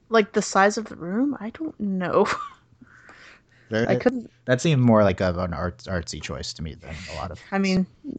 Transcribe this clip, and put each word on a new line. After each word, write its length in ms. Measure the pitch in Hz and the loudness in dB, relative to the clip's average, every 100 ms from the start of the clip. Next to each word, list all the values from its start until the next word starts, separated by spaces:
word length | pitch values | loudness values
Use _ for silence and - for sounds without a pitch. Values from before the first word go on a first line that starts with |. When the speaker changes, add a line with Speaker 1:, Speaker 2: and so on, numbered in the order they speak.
| - | 0
Speaker 1:
like, 240 | 226 202 | 2 2
the 80 | 214 | 0
size 360 | - 196 196 214 | 0 2 2 2
of 60 | 220 | -6
the 100 | - | -10
room? 420 | 170 208 285 269 | -6 -2 -2 -2
I 120 | 214 | -8
don't 280 | - 320 - | -10 -10 -8
know. 460 | 208 190 175 160 208 | -6 -4 0 2 2
<laughs> 40 | - - - _ _ - - - - - - _ _ - | -2 -10 -18 _ _ -20 -20 -20 -20 -20 -20 _ _ -4
Speaker 2:
That, 200 | 110 117 | 0 2
Speaker 1:
I 60 | 123 | 2
couldn't 340 | 247 254 226 _ - | 2 -2 -6 _ 0
Speaker 2:
that 160 | 127 | 2
seemed 180 | 170 139 | 4 4
more 200 | 123 110 | 6 8
like 180 | 101 92 | 6 4
of 180 | 92 87 | 0 0
an 120 | 92 | -4
art, 280 | 78 87 - - | -4 -6 -6 -6
artsy 340 | 90 80 78 | -6 -6 -10
choice 320 | - 69 69 | -10 -10 -10
to 80 | - | -10
me 140 | 80 67 | -10 -12
than 180 | - 80 87 | -14 -14 -12
a 40 | 80 | -10
lot 160 | 71 | -10
of 80 | 76 - | -12 -6
Speaker 1:
I 60 | 196 | -2
Speaker 2:
things. 60 | |
Speaker 1:
mean, 240 | 196 185 180 _ 294 | 0 0 -2 _ -14